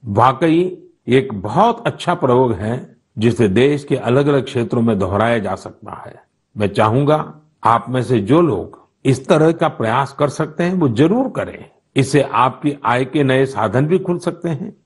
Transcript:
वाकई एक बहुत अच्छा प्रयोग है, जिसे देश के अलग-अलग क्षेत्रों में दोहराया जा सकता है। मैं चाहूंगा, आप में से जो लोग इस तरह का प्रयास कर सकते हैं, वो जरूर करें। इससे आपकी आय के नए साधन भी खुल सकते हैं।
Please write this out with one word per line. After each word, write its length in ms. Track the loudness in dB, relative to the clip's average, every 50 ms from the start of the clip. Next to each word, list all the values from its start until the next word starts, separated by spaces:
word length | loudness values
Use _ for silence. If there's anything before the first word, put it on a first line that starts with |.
| -8
वाकई 720 | -2 0 2 4 4 2 2 2 2 2 2 0 -2 -6 -10 -18 -20 _ _ _ 2
एक 260 | 2 2 2 0 -8
बहुत 520 | -8 -8 -4 0 2 2 2 2 -2 -4
अच्छा 280 | -6 -6 -4 -4 -4 -2
प्रयोग 380 | -2 0 2 2 4 2 2 0
है, 440 | -2 -4 -6 -6 -6 -8 -14 -20 _ _ _ _ 0
जिसे 300 | 0 0 2 4 2 2
देश 360 | 4 4 4 2 2 0 -2
के 120 | -4 -4
अलग-अलग 480 | -4 0 0 2 2 2 2 2 0 0
क्षेत्रों 380 | -2 -4 -4 -4 -2 -2 0 0
में 160 | 0 0 0
दोहराया 400 | 0 -2 0 0 0 2 0 -2
जा 160 | -2 -4 -8
सकता 480 | -8 -10 -16 -18 _ -18 -16 -16 -16 -16
है। 260 | -20 -20 -20 _ _ _ _ _ _ _
मैं 120 | -4 -4 -2
चाहूंगा, 720 | 0 2 2 2 2 2 2 2 2 0 0 -6 -12 -20 _ _ _ _ 0
आप 220 | 2 2 2 0 -2
में 140 | -4 -4 -2
से 180 | 0 0 0
जो 200 | 2 2 2 4
लोग 480 | 4 2 0 -2 -6 -10 -14 -20 _ _ _ _ _
इस 240 | 0 0 0 2 0
तरह 240 | 2 4 4 2 2
का 160 | 2 -2 -4
प्रयास 440 | -2 -2 -4 -2 0 0 -2 -4 -2
कर 160 | -2 -4 -2
सकते 360 | -2 -4 -8 -8 -4 -4 -4
हैं, 100 | -2 0
वो 140 | 0 0 0
जरूर 400 | 2 2 2 2 2 0 -2 -4
करें। 420 | -4 -6 -8 -8 -10 -16 -18 -20 _ _ _ _ _
इससे 260 | -2 -2 2 2 0 0
आपकी 540 | 2 2 2 0 0 0 -2 -4 -4 -4 -2 -2
आय 200 | -2 0 0 -2
के 180 | -2 0 0 0
नए 240 | 2 2 2 2
साधन 400 | 0 0 -2 -2 0 0 0 0
भी 120 | 2 0 0
खुल 200 | 0 -2 -4 -4
सकते 300 | -4 -6 -8 -6 -8 -8
हैं। 280 | -6 -6 -8 -12 -14 _ _